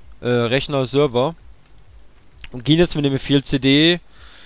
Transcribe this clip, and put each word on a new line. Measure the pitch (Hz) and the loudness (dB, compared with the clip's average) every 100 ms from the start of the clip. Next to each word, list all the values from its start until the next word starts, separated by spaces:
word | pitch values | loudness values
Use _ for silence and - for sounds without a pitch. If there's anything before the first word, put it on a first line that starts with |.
| - - | -20 -8
äh, | 120 | -2
Rechner-Server | 120 117 131 - 139 127 139 147 120 143 165 - - - - - - - - - - - | -2 0 -2 -2 -4 -2 0 2 0 -2 -6 -20 -20 -20 -20 -20 -20 -20 -20 -20 -20 -16
und | 127 | -8
gehen | 113 156 | 0 2
jetzt | 175 151 | 2 2
mit | |
dem | 143 | -2
Befehl | 135 - 139 | -2 0 0
C | - 139 | 0 -2
D | 135 139 165 175 - - - - | 2 4 2 0 -6 -20 -20 -20